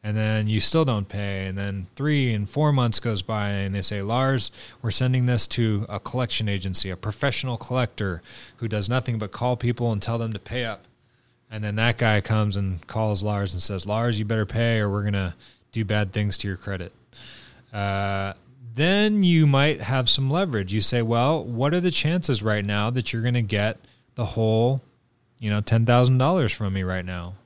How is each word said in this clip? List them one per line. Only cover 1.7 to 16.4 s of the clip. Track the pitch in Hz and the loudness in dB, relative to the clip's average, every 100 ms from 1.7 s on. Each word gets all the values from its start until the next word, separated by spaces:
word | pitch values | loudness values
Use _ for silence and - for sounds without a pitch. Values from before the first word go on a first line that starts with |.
| 98 92 - | -6 -8 -6
three | 147 147 127 | 0 2 2
and | 110 98 | 0 -2
four | 139 151 | 0 2
months | 139 120 110 | 4 2 0
goes | 120 104 | -2 -4
by | 92 110 101 | -2 -2 -2
and | 101 98 101 | -2 -2 -2
they | |
say, | - 104 | -2 -4
"Lars, | 101 120 131 135 - - - - | -2 0 2 0 -2 -10 -20 -8
we're | 117 | -4
sending | - 127 127 123 | 0 2 2 2
this | 120 - | 2 0
to | - 113 104 104 | 2 2 0 -2
a | 101 | -8
collection | - 123 120 - 107 | -6 -4 -2 -2 -2
agency, | 101 92 90 95 | -2 -2 -2 -2
a | 90 | -4
professional | 107 - 143 - 131 117 | -8 -2 -2 -2 -4 -8
collector | - 127 120 - 101 85 - - - - | -4 -2 -2 -2 -4 -4 -10 -20 -20 -8
who | 117 | -4
does | 107 98 | -2 0
nothing | 127 127 113 | -2 -2 -4
but | 107 | -4
call | - 123 123 | -2 -2 0
people | 117 117 120 | 0 0 -2
and | 107 | -2
tell | 104 117 | -2 -4
them | 113 | -4
to | 107 | -6
pay | - 123 117 | -8 -6 -6
up." | 107 - _ _ _ _ _ _ | -8 -16 _ _ _ _ _ _
And | 110 | -8
then | 104 104 | -4 2
that | 117 123 | 2 4
guy | 117 107 | 4 2
comes | - 107 107 98 | 2 2 2 0
and | 98 92 - | -2 -4 -6
calls | 110 110 101 | -2 -2 0
Lars | 104 104 98 | -2 -2 -4
and | 90 | -2
says, | - 98 95 | -4 -4 -2
"Lars, | 107 117 107 | 0 0 0
you | 107 | -2
better | 113 104 | -2 -2
pay | 117 117 113 | 0 0 2
or | 104 | 0
we're | 101 | 0
gonna | 104 101 92 - - _ _ | -2 -2 -2 -6 -20 _ _
do | 113 101 | -6 0
bad | 107 101 | 0 0
things | 104 104 | -2 -2
to | - | -2